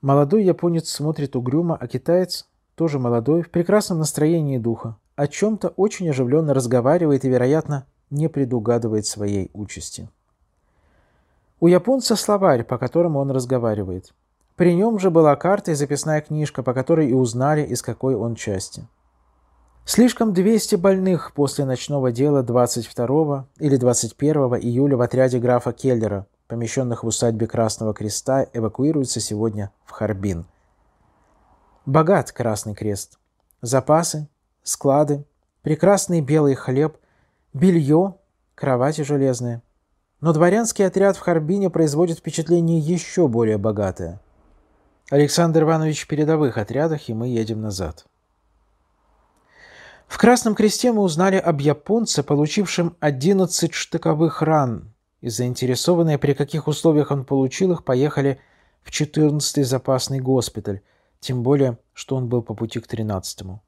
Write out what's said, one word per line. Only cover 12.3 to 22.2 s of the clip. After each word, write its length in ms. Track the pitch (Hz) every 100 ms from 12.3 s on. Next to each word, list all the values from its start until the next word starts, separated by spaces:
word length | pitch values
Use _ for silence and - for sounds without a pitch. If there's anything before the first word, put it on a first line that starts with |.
| 208 185 131
по 140 | 113 123
которому 400 | 127 165 175 147
он 120 | 139
разговаривает. 840 | 131 123 127 117 104 95 92 - _ _ _ _ -
При 180 | 175
нём 240 | 170 214 220
же 120 | 190
была 260 | 165 156 143
карта 360 | 170 202 190
и 20 |
записная 480 | 151 143 143 - 151
книжка, 400 | 151 151 147 -
по 100 | 127
которой 380 | 123 131 165 151
и 20 |
узнали, 540 | 127 123 117 135 151 147
из 160 | 117
какой 320 | - 113 131
он 200 | 123 117
части. 540 | 113 - 98 - - 113 _ _ _ _ _ _ _ _ _
Слишком 480 | - - 240 - 226
двести 440 | 185 190 226 - 202
больных 560 | 185 190 190 175 -
после 300 | - 143 -
ночного 480 | 139 127 - 147 131
дела 320 | 117